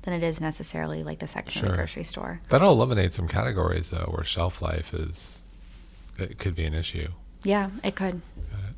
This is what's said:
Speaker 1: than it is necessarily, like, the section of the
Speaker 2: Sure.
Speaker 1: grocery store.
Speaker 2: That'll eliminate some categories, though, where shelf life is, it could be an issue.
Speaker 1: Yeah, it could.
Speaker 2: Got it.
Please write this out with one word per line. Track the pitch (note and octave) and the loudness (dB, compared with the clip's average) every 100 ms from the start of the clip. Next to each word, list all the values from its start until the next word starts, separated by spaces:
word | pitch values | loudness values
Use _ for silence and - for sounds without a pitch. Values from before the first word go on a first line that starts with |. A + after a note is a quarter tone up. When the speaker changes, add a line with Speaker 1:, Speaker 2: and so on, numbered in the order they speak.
Speaker 1:
than | - | -2
it | F3 | 0
is | E3 D#3+ | 0 0
necessarily, | D#3+ D#3 D#3+ E3 D#3 D#3 | -2 -2 -4 -2 -2 -4
like, | D#3 D#3+ | -6 -6
the | D3+ | -6
section | - - - | -6 -6 -2
of | G2+ | 2
the | |
Speaker 2:
Sure. | F2+ | 2
Speaker 1:
grocery | E2 - | 0 -4
store. | - - - F2 - | -6 -4 -6 -8 4
Speaker 2:
That'll | B2+ G3 | 8 10
eliminate | B2+ B2 A2 F#2 | 8 6 6 4
some | - E2+ | 2 0
categories, | F#2+ B2+ G2 E2+ E2+ E2 | 2 2 2 2 2 -2
though, | E2+ E2+ | -4 -2
where | E2 | -2
shelf | D#2+ - F2 - | -2 0 0 0
life | E2 D#2+ E2 | -2 -2 -4
is, | E2+ D#2+ D#2+ - - - - - - - - - - | -4 -4 -6 -12 -14 -18 -20 -18 -18 -20 -20 -16 -6
it | F#2+ - | -6 -2
could | G2 E2+ | -2 0
be | |
an | D#2+ | 0
issue. | D#2 E2 - D#2+ F2+ - - | 0 -2 -4 -6 -8 -14 -4
Speaker 1:
Yeah, | G3 G3+ F#3+ G#3 | 2 2 2 -2
it | G3 | -4
could. | F#3+ F#3+ F3+ - - - | 0 -2 -4 -10 -8 -6
Speaker 2:
Got | G2+ | -4
it. | G2 | -6